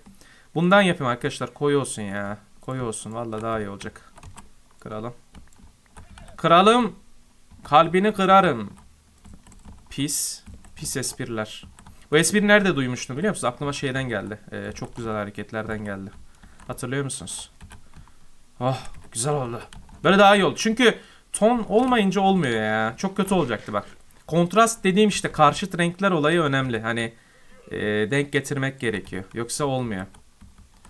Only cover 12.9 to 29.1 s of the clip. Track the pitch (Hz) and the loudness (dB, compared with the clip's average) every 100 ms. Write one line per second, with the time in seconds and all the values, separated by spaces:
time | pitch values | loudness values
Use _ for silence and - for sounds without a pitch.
12.9 | 123 - 131 208 - 123 - 143 139 139 | -4 -8 -4 -4 -2 -4 -4 -6 -4 -4
13.9 | 131 131 104 98 107 - 104 104 104 117 | -4 -4 -4 -6 -10 -12 -10 -10 -10 -12
14.9 | - 113 107 101 104 104 110 110 107 104 | -8 -6 -4 -6 -8 -8 -8 -6 -6 -8
15.9 | 98 98 - - - - - - 120 123 | -8 -10 -16 -20 -20 -20 -18 -14 -10 -6
16.9 | 139 139 - - - - - - - - | -4 -4 -8 -10 -12 -14 -20 -20 -20 -20
17.9 | - - - - - - - 123 127 - | -20 -20 -20 -20 -20 -20 -6 -4 -4 -6
18.9 | - - 113 143 147 123 117 - - - | -14 -12 -6 -4 -2 -4 -8 -12 -18 -20
19.9 | - 156 196 202 202 160 - 220 226 240 | -2 4 6 8 6 4 0 -2 2 2
20.9 | - - - _ - 214 240 175 208 254 | 2 -6 -20 _ 0 2 2 0 2 2
21.9 | 240 190 196 190 190 135 113 107 110 110 | 2 2 2 2 2 2 0 0 0 -2
22.9 | - 190 190 190 185 131 107 - 104 - | -4 -4 -2 0 0 0 -4 -4 -6 -6
23.9 | - - - - 165 175 202 226 - 190 | -14 -20 -20 -2 0 2 4 2 2 2
24.9 | 190 214 - - - 143 139 190 170 170 | 4 4 2 -2 4 4 4 -2 -2 -2
25.9 | 175 196 165 147 175 147 135 131 113 113 | 0 0 2 4 2 2 0 0 -2 -2
26.9 | 117 113 - _ _ - - - 92 101 | -2 -4 -8 _ _ -20 -20 -10 -4 -2
27.9 | 107 107 139 143 143 135 - 135 - 117 | 0 0 -2 0 -2 -2 -4 -4 -4 -4
28.9 | 101 - | -4 -6